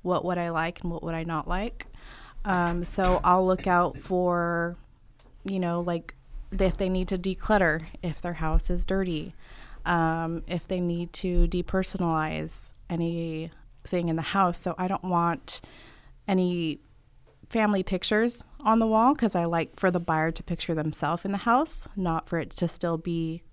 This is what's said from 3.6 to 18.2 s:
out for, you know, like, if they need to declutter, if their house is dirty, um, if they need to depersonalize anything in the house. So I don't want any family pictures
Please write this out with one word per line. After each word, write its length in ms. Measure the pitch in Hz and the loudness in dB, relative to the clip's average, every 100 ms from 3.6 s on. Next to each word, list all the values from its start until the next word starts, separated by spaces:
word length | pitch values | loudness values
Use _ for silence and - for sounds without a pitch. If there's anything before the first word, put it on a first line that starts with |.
| 190 | 4
out 300 | 175 175 - | 4 4 -2
for, 800 | - 185 180 175 170 170 170 175 - - - - - - | -2 0 2 2 0 0 -2 -6 -18 -20 -20 -20 -20 -12
you 160 | - 190 | -6 -2
know, 200 | 175 170 | 0 -2
like, 340 | 175 170 - - - - - - | -2 -4 -6 -20 -14 -12 -8 0
if 180 | 190 - | 2 2
they 120 | 185 | -2
need 180 | 185 180 | 0 -2
to 100 | 185 | -2
declutter, 680 | 190 185 - 214 175 160 160 - | -4 -4 2 4 4 2 -4 -8
if 180 | 175 156 | -6 -6
their 140 | 175 | -6
house 340 | 165 160 160 - | -2 2 2 4
is 140 | 175 - | 0 2
dirty, 480 | 190 185 156 175 - - - - - | 0 0 -2 -6 -14 -18 -18 -16 -8
um, 580 | - 175 160 165 165 165 - | 0 2 2 0 -2 -4 -4
if 180 | 170 - | -6 -4
they 140 | 185 | -2
need 320 | 175 170 175 | -2 -2 -6
to 320 | - 185 175 175 | -4 2 4 4
depersonalize 1200 | 180 - 190 185 - 170 160 156 156 160 - - - - | 4 0 -2 -2 -2 0 0 0 -4 -6 -6 -6 -12 -6
anything 1160 | 170 165 170 165 156 165 - - - - 180 170 | -2 -2 -2 -4 -6 -8 -14 -20 -20 -4 -2 0
in 80 | 160 | 0
the 60 | |
house. 360 | 160 196 185 175 | 0 2 2 2
So 140 | 180 165 | -4 -2
I 100 | 185 | -2
don't 160 | 196 | -2
want 560 | 185 175 170 165 - - - - - - - - - | 0 2 2 0 -6 -10 -12 -20 -20 -20 -20 -14 0
any 540 | 190 180 175 160 143 - - _ - - _ - | 2 2 0 -2 -4 -12 -20 _ -20 -20 _ -4
family 360 | 226 214 202 | 0 2 2
pictures 580 | 185 180 - 214 | 0 -2 2 2